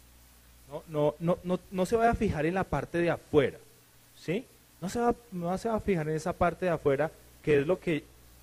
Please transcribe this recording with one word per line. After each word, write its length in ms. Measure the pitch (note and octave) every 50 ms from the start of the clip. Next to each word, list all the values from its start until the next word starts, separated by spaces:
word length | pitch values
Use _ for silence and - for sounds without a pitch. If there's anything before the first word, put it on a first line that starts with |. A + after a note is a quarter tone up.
| - - - - - - - - _ - - - - B2+
No, 120 | C#3 E3 - E3+
no, 260 | D#3 D3+ D3 D3+ - -
no, 200 | E3+ E3+ F3+ E3+ -
no, 160 | F3+ F3+ F3+ - -
no 140 | G3+ F#3 F#3
se 120 | - A#3
vaya 160 | A3+ A3+ A#3
a 20 | A#3
fijar 320 | - A3+ F#3 E3+ D#3 D3
en 80 | E3 F3+
la 100 | F#3+ F3
parte 320 | - - C#3+ C3 - -
de 140 | E3+ E3+ E3+
afuera, 480 | D3 - - - - D3+ C3 G#2+ - - - - - - _ _ _ _ _ _ _
¿sí? 300 | - - - E3 A#3+ C4 - - - _ _ - -
No 80 | E3 F#3+
se 120 | - A#3+
va, 140 | A#3 A#3+ A#3+ - - -
no 280 | F#3+ F3+ E3+ E3+ F#3 F#3
se 100 | - A#3
va 60 | A3
a 60 | G#3+
fijar 280 | G#3+ G#3 G3 E3 D3+ D#3
en 80 | D#3
esa 160 | D#3 D3+ F3+
parte 320 | E3 - F3+ E3+ E3 - F#3
de 60 | F3+
afuera, 400 | E3 C#3+ - D3 C#3 C3+ D3 D#3+ - - - - - -
que 160 | - D#3 D3+ C#3+
es 80 | C#3
lo 120 | D#3 F#3 F#3
que 260 | - F#3 D#3+ D3 - - - - - - - -